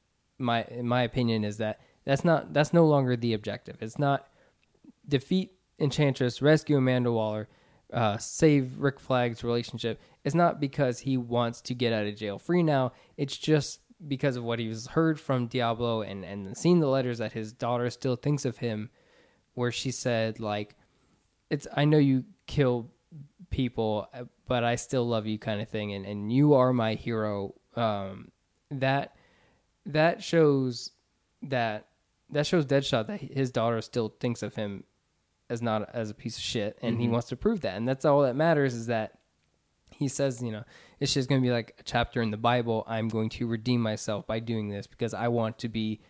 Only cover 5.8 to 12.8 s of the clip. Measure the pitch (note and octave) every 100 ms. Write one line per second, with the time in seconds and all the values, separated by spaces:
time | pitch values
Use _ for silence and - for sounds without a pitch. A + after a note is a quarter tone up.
5.8 | D3+ - C#3+ C3+ B2 - C#3 D#3 - C#3+
6.8 | B2+ B2+ A#2+ A#2 A2 G#2+ G#2 _ _ _
7.8 | _ C3 A2 G2+ - - D#3+ C#3+ B2+ C3
8.8 | C#3 - - B2+ A#2+ A2+ A#2+ A#2+ A#2 A#2
9.8 | A#2 - - _ - E3 E3+ - C#3+ -
10.8 | C3 A#2+ C3+ C3 A#2+ A#2+ A#2 A#2 - B2
11.8 | A#2+ A2 G#2 G#2 G#2+ G2 - F3 D#3+ C#3